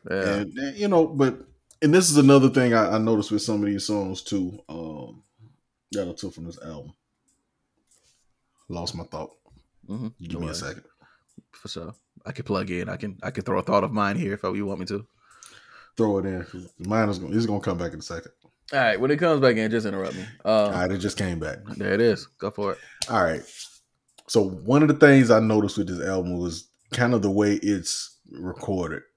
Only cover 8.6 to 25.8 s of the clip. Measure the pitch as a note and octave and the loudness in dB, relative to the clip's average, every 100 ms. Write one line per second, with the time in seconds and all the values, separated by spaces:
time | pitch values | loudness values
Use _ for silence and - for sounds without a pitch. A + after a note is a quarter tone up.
8.6 | - E2+ E2+ E2+ E2+ D#2 D#2 _ _ _ | -12 -10 -10 -12 -14 -14 -14 _ _ _
9.6 | _ _ - G#2+ A2+ - E2+ E2 D#2+ E2 | _ _ -14 -12 -12 -14 -14 -10 -8 -10
10.6 | - - _ _ _ _ _ - _ - | -12 -14 _ _ _ _ _ -20 _ -20
11.6 | - - E2+ - _ _ - - - G2 | -16 -14 -14 -18 _ _ -14 -12 -4 -4
12.6 | G2 F2+ F#2 F#2 G#2+ F#2+ F#2+ - G#2 F#2+ | -4 -6 -8 -8 -10 -10 -10 -10 -4 -4
13.6 | - G2+ F#2 G#2+ G2+ G2 F#2+ G2+ F#2+ G2 | 0 0 0 -2 -2 -2 -4 -4 -6 -6
14.6 | G2+ G2 F#2 G2+ A2+ _ _ _ - - | -6 -8 -6 -8 -10 _ _ _ -20 -20
15.6 | - - - - A2 G2 F#2+ F#2 E2+ F2+ | -20 -20 -16 -2 0 0 -2 -6 -10 -16
16.6 | F2+ _ F#2 A2 G#2 F#2 E2 G#2+ A2+ G#2 | -18 _ -2 0 0 -2 -2 -2 0 -2
17.6 | G#2+ F2 E2+ D#2 - E2 - _ _ _ | -4 -4 -6 -10 -12 -14 -14 _ _ _
18.6 | - C#3+ A#2+ G2+ C3 D3 E3+ D3+ C3 A2 | -6 0 2 2 0 2 2 4 4 4
19.6 | A2 A2+ G#2+ F#2+ F#2 F2+ G#2 - - A2 | 0 0 -2 -6 -6 -8 -14 -6 0 2
20.6 | G#2 F2+ F#2 F#2+ G2 - F#2+ E2+ D2+ - | 2 0 -2 0 -4 -2 -4 -4 -6 -10
21.6 | - - G2 G2+ A#2 F#2+ - _ G2+ - | -14 -6 -2 2 2 0 -6 _ -10 -6
22.6 | G2+ - - - - A2+ E2+ D#2+ - - | -6 -6 -14 -10 -2 2 2 0 -10 -18
23.6 | - - _ _ _ - - A#2 F#2+ F#2 | -18 -20 _ _ _ -20 0 2 2 -4
24.6 | G2 C#3 D3+ C#3+ D3 C3+ A#2 A2 A2 G#2+ | 2 4 4 8 8 8 8 6 6 2
25.6 | G2+ - | 2 -2